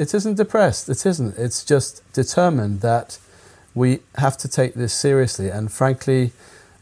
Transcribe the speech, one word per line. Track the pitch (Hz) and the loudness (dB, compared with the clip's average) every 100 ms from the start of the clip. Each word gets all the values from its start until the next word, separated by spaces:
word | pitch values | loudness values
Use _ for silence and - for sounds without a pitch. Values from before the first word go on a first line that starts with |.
It | 151 | -2
isn't | 208 208 202 | -2 0 0
depressed. | 214 220 170 - - | 0 2 2 0 -4
It | 127 | -2
isn't. | 196 165 113 98 | 0 0 -2 -4
It's | 120 - | -4 -4
just | - 143 - - _ | 2 2 2 -8 _
determined | - 127 - 180 139 104 101 | -4 -2 2 2 2 0 -2
that | 113 117 - - - - - - _ | 0 0 -2 -14 -20 -20 -20 -20 _
we | 120 127 131 - - | 0 2 0 -4 -2
have | 135 - | 0 0
to | 131 | -4
take | - 127 | -2 -2
this | 120 120 | 0 -4
seriously. | - 143 139 123 - 95 | 0 2 2 2 -2 -6
And | 101 107 | -4 -6
frankly, | - 131 131 - 131 120 - - - - _ | 0 0 0 0 2 0 -4 -20 -20 -20 _